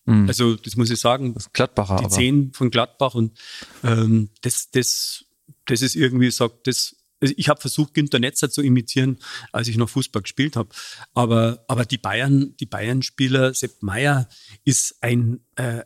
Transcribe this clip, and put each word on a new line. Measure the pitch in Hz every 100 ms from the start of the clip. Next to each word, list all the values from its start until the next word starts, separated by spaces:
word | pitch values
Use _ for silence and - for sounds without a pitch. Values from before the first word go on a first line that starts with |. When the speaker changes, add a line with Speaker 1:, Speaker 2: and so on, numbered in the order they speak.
| -
Speaker 1:
Mhm. | 107 98
Speaker 2:
Also | - 120 107
das | 117 107
muss | 117
ich | 117
sagen, | 120 131 131
Speaker 1:
Das | 113 -
ist |
Gladbacher, | - 131 - 98 95
Speaker 2:
die |
Speaker 1:
aber | 98
Speaker 2:
Zehn | 98 127 143 135
von | - 123
Gladbach | 117 123 - 131
und, | 120 113 - - - - -
ähm, | 120 113 110 110 104 _
das, | 123 - -
das, | 131 117 - - - _ _ _ - -
das | 117
ist | 131 160
irgendwie, | 135 127 123
sagt, | - 117 _ -
das, | - - _ _ -
also | 139 147
ich | 147
hab | 147
versucht, | 131 - 147
Günther | - 147 123
Netzer | 123 - 143
zu | -
imitieren, | 139 123 110 135 131 127 - - -
als | 110 117
ich | 113
noch | 117
Fußball | 135 127 107
gespielt | 95 - 147
hab. | 123 104 - - - -
Aber, | 123 117 113 113 123 -
aber | 120
die | 113 123
Bayern, | 101 110 139 139 139 -
die | 120
Bayern-Spieler, | 101 110 131 - - 131 131 131
Sepp | 127 120 -
Maier | 101 104 143 139 117 - - -
ist | - 127 - -
ein, | 120 120 117 123 _ -
äh, | 127 117